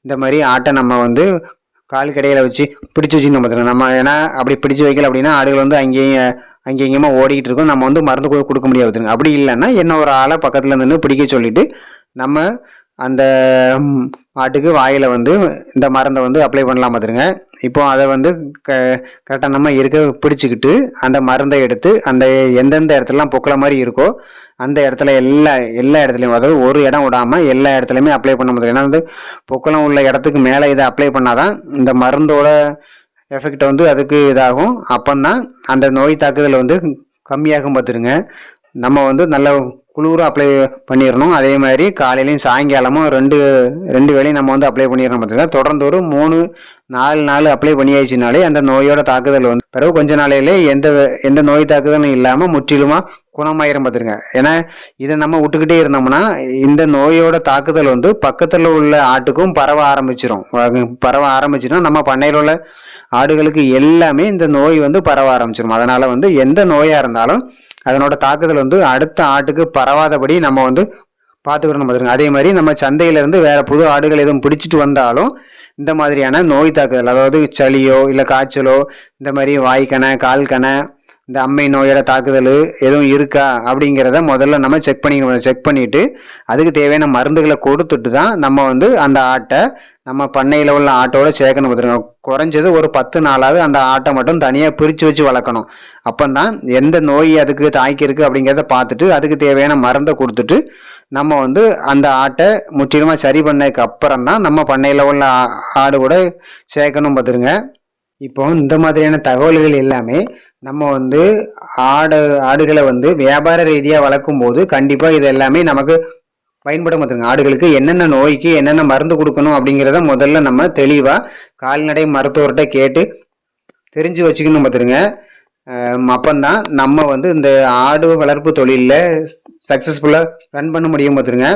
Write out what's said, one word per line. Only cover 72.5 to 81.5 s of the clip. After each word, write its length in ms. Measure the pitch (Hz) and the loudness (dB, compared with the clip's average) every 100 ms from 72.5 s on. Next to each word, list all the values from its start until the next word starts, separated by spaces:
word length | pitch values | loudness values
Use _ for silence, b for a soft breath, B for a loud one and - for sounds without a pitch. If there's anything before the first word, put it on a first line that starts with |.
நம்ம 200 | 190 156 | 2 0
சந்தையில 500 | 147 135 147 170 156 | 0 -2 0 2 2
இருந்து 180 | 143 185 | 2 2
வேற 240 | 156 143 | 2 2
புது 240 | 135 147 160 | 0 2 2
ஆடுகள் 300 | 143 151 151 | 2 2 2
எதுவும் 240 | 143 139 | 2 0
பிடிச்சிட்டு 360 | 143 151 160 160 | 0 -2 -2 0
வந்தாலும் 600 | 143 139 123 123 233 B B B B | 2 0 0 0 -2 B B B B
இந்த 180 | - 147 | -10 -4
மாதிரியான 480 | 156 147 143 131 147 | -2 0 0 0 0
நோய் 300 | 170 139 156 | 2 2 2
தாக்குதல், 360 | 156 135 127 120 | 2 0 0 0
அதாவது 420 | 127 135 156 147 | 2 2 2 -2
சளியோ 580 | - 135 135 135 131 135 | 0 2 2 2 2 2
இல்ல 120 | 135 | 0
காய்ச்சலோ, 560 | 131 135 135 139 131 135 139 B B _ | 0 -2 -2 -2 2 2 0 B B _
இந்த 140 | 139 | -8
மாதிரி 280 | 139 135 143 | -4 -2 0
வாய்க்கணை, 580 | 127 131 135 135 135 135 | 0 0 0 0 -2 0
கால் 280 | 127 135 | 0 -2
கணை, 280 | 139 127 131 135 139 _ b b | -2 -2 -2 -2 -6 _ b b
இந்த 160 | - 131 | -10 -6
அம்மை 260 | 131 | -2